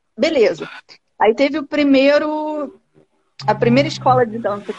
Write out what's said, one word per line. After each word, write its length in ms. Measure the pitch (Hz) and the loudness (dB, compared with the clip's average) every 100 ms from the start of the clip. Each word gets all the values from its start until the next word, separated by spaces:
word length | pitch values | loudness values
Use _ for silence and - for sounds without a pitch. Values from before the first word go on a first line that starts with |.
| _ - | _ -4
beleza. 520 | 302 294 202 160 - - _ - _ - | -2 2 2 0 -10 -16 _ -20 _ 0
Aí 140 | 208 | 0
teve 220 | 226 285 302 | 2 0 0
o 60 | |
primeiro, 1120 | 285 294 285 269 277 294 302 302 302 302 285 - _ _ _ _ _ - | -4 -2 2 4 4 2 0 -4 -6 -8 -10 -14 _ _ _ _ _ -8
a 100 | - | -4
primeira 320 | 214 240 247 285 | 0 2 2 0
escola 380 | - 262 254 | -2 0 2
de 120 | 240 226 | 0 -4
dança 360 | 202 202 202 | -6 -8 -10